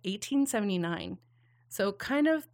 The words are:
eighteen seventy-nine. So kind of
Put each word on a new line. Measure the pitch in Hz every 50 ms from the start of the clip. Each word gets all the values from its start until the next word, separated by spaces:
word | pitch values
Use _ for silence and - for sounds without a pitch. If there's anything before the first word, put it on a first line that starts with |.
| -
eighteen | 190 196 208 - - 269 277 277
seventy-nine. | 269 - 220 208 202 185 175 170 170 165 - - 190 185 - _ _ _ _ _ _ _ _ _ -
So | - - 196 202
kind | 196 - - - 269 294 294 320
of | 320 302 - -